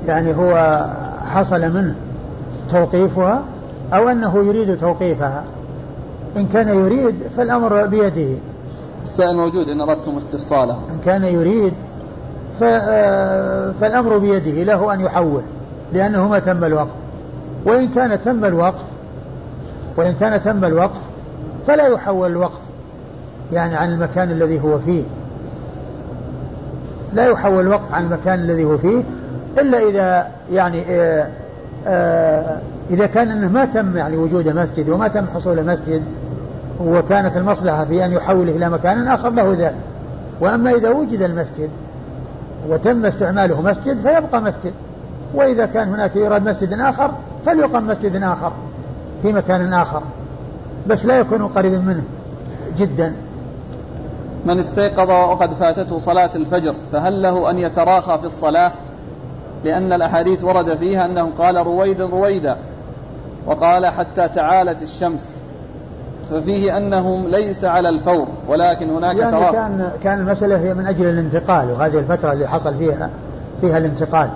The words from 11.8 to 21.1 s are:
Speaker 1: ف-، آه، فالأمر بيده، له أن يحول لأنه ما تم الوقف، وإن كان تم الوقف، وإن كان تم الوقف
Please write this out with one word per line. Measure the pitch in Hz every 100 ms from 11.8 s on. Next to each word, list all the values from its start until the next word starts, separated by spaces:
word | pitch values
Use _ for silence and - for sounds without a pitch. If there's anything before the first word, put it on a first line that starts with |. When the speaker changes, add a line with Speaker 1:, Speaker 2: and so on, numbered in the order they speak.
| - - - - - - - -
Speaker 1:
ف-، |
آه، | 233 226 208 214 202 196 190 190 190 190 190 190
فالأمر | 214 240 233 214
بيده، | 202 196 156 147
له | 185 196 208
أن | 196
يحول | 185 175 165 139 - - - - -
لأنه | 180 202 208 196
ما | 208
تم | 185 180
الوقف، | 165 151 151 - - - - - - - 202
وإن | 240 254
كان | 247 247 202
تم | 226 240 208
الوقف، | 170 175 180 - - - - - - - - - - - -
وإن | 175
كان | 175 214 208
تم | 208 208 180
الوقف | 160 190 - -